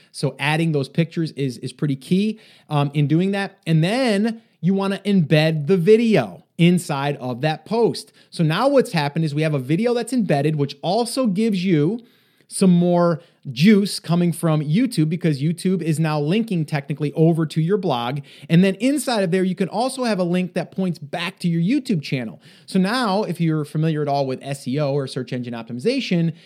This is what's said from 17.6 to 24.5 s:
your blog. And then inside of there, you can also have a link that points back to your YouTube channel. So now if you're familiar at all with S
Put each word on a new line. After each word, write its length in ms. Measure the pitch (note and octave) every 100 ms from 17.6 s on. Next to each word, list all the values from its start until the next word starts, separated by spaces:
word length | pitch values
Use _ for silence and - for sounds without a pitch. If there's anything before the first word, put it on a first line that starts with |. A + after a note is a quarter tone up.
your 160 | D#3+ G3+
blog. 440 | F#3 B2 A#2+ C#3+ - - -
And 160 | E3
then 120 | G3 F#3+
inside 460 | B3 D4 B3+ A#3
of 100 | F#3+
there, 120 | F#3+
you 100 | F#3
can 140 | F3+ F#3+
also 360 | F#3+ B3+ C4
have 140 | B3 G3
a 60 |
link 300 | F3+ F3+ F3+
that 180 | F3+ D#3
points 260 | - F#3 D#3+
back 400 | C#3+ F3 E3+ -
to 80 | F3
your 120 | E3
YouTube 420 | E3+ D4 C#4+ F3+
channel. 380 | C#3+ C3+ A2+ - - -
So 140 | - F#3+
now 460 | F#3 B3 A#3+ F#3+
if 140 | G3+ F3
you're 280 | E3 D#3 C#3+
familiar 340 | D#3+ D#3+ D3+
at 80 | C#3+
all 180 | C#3 C3+
with 120 | B2+
S 260 | C3+